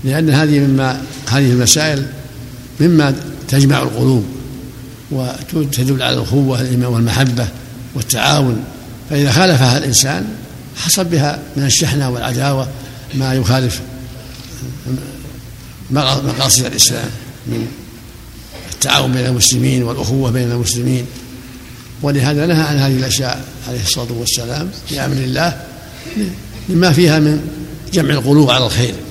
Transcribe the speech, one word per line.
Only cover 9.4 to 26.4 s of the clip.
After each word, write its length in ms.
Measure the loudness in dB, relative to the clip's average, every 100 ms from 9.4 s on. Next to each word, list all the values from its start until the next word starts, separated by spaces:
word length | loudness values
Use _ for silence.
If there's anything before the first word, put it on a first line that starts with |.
| 6 6 6 4
الإنسان 500 | 2 2 2 0 -4 -8 -12 -16 -14 -8
حصل 280 | -2 0
بها 340 | 2 2 2 0 -6 -2
من 80 |
الشحنة 460 | 2 2 2 0 0
والعداوة 580 | -2 -2 0 0 0 -2 -8 -14 -14 -8
ما 200 | -2 0
يخالف 460 | 0 4 4 2 -4 -10 -12 -14 -14 -16 -16 -16 -12 -12 -10 -6 -6 -8 -14 -14 -14 -16 -18 -18 -18 -2
مقاصد 720 | 0 2 0 -2 0 2 2
الإسلام 460 | 0 2 0 0 -6 -8 -14 -12 -6
من 200 | -4 -6 -10 -16 -18 -20 -20 -18 -18 -18 -16 -14
التعاون 400 | -6 0 2 2
بين 140 | 0 0
المسلمين 560 | 2 2 4 2 2
والأخوة 480 | 0 -2 0 0 2
بين 220 | 2 0
المسلمين، 540 | 0 -2 0 0 0 -2 -12 -16 -16 -16 -18 -18 -18 -18 -4
ولهذا 440 | 0 2 2 2 2
نهى 160 | 2
عن 140 | 2 2
هذه 200 | 2 2
الأشياء 480 | 0 0 -2 -4 -8 -12 -8
عليه 140 | -4
الصلاة 300 | -2 -2 -2
والسلام 580 | -4 -2 -4 -4 -4 -6 -8 -8
بأمر 260 | -4 -2 -2
الله 440 | -2 0 0 -2 -12 -16 -16 -16 -8 -4 -4 -6